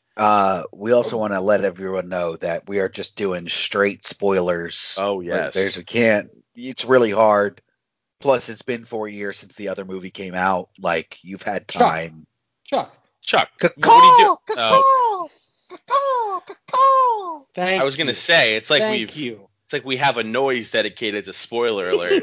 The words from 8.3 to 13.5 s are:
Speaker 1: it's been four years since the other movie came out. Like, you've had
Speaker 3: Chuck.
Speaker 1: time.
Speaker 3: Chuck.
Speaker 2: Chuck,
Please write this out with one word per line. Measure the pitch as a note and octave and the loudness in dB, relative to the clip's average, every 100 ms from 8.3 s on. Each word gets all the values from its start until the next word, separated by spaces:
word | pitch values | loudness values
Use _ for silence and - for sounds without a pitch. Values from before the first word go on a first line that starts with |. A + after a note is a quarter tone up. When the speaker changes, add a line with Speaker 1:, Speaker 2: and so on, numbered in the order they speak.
| B2 - | 0 -2
Speaker 1:
it's | A2 | -10
been | - A#2 | -8 -8
four | A2+ A2+ G#2+ | -8 -8 -8
years | G2+ G2+ F#2+ | -8 -10 -10
since | G2 - | -16 -12
the | G2+ | -8
other | F#2+ | -8
movie | F#2+ F#2+ F#2 | -10 -12 -12
came | - F#2+ | -12 -10
out. | F2+ F#2 F#2 - _ | -4 -2 -2 -6 _
Like, | F#2 E2 - - | -4 -4 -6 -16
you've | F2 F#2+ | -16 -12
had | - F#2+ - | -8 -8 -6
Speaker 3:
Chuck. | - | 0
Speaker 1:
time. | - E2 E2 D#2 - _ _ _ | 0 0 -8 -14 -20 _ _ _
Speaker 3:
Chuck. | - B3+ A#2+ _ _ _ | -8 -6 -6 _ _ _
Speaker 2:
Chuck, | - - - | -2 -2 -2